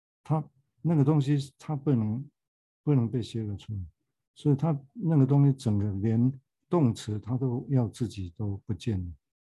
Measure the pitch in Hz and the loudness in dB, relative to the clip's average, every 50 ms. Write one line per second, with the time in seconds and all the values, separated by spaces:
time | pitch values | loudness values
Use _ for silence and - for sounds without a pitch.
0 | _ _ _ _ _ - 151 160 151 - _ _ _ _ _ _ - 156 170 147 | _ _ _ _ _ -4 -4 -4 -4 -8 _ _ _ _ _ _ -2 0 2 4
1 | 135 143 160 151 131 139 147 139 135 - _ - - - 156 135 135 156 139 113 | 4 4 4 2 2 2 0 -2 -2 -6 _ -16 -10 -8 -8 -4 0 0 2 2
2 | 110 107 110 127 143 - _ _ _ _ _ _ _ _ _ _ - 147 147 127 | 2 0 -2 -4 -8 -12 _ _ _ _ _ _ _ _ _ _ -2 2 2 2
3 | 117 113 120 123 110 - - 113 110 104 101 92 - - 110 98 90 80 _ _ | 2 0 -2 -4 -6 -4 -6 -6 -6 -6 -8 -8 -8 -10 -10 -10 -10 -12 _ _
4 | _ _ _ _ _ _ _ - - 151 139 135 151 165 151 139 - - - 240 | _ _ _ _ _ _ _ -4 0 2 2 2 2 0 -2 -2 -6 -12 -12 -6
5 | 185 165 165 143 131 127 143 143 143 139 135 135 - 117 104 101 101 107 95 95 | -2 2 4 4 4 4 6 6 6 4 4 2 0 -2 0 0 0 -2 -4 -2
6 | 98 113 113 113 120 131 135 135 _ _ _ _ _ - 180 175 147 117 101 - | -2 0 2 2 2 0 0 -4 _ _ _ _ _ -2 0 2 2 2 2 0
7 | - 110 107 104 98 107 127 120 135 127 120 131 - - 139 127 120 101 - - | -6 -8 -8 -8 -6 -6 -4 -4 -2 -2 -4 -4 -4 0 0 0 0 0 -2 -4
8 | 120 101 - 98 95 87 - - 110 101 98 98 - - 107 - - 120 107 92 | -6 -6 -6 -8 -12 -12 -10 -8 -6 -6 -6 -6 -6 -8 -8 -6 -4 -4 -4 -4
9 | 90 85 82 - _ _ _ _ _ | -4 -8 -12 -16 _ _ _ _ _